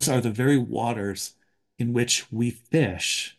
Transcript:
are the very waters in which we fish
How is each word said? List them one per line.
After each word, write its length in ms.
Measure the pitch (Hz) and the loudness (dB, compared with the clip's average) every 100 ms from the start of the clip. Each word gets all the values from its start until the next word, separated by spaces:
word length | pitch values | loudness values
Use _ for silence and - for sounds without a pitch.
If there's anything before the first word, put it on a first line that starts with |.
| - | 0
are 120 | 127 | 2
the 100 | 117 | 2
very 260 | 107 131 143 | 0 2 2
waters 760 | 117 110 117 113 101 95 - - _ _ _ _ | 2 -2 -2 -2 -4 -6 -10 -14 _ _ _ _
in 160 | 120 | -2
which 320 | 120 120 - - | 0 0 0 -2
we 180 | 110 120 | -2 -2
fish 880 | - _ 160 117 87 - - - | -4 _ 2 2 0 -4 -4 -6